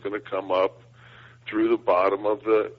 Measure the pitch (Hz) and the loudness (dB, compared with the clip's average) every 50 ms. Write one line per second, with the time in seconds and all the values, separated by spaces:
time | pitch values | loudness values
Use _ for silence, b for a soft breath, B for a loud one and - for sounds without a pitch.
0 | - 98 104 104 - - 101 95 98 92 92 92 95 98 - - - - b b | -6 -8 -8 -8 -8 -6 -6 -6 -4 0 0 2 0 0 -2 -6 -20 -20 b b
1 | b b b b b b b b b - 107 110 113 113 120 110 - - 90 90 | b b b b b b b b b -6 -2 0 0 2 0 0 0 2 2 2
2 | 95 98 98 101 104 104 107 104 110 110 110 107 104 - - | 2 2 0 0 -2 -2 -4 -4 -2 0 2 2 0 -2 -6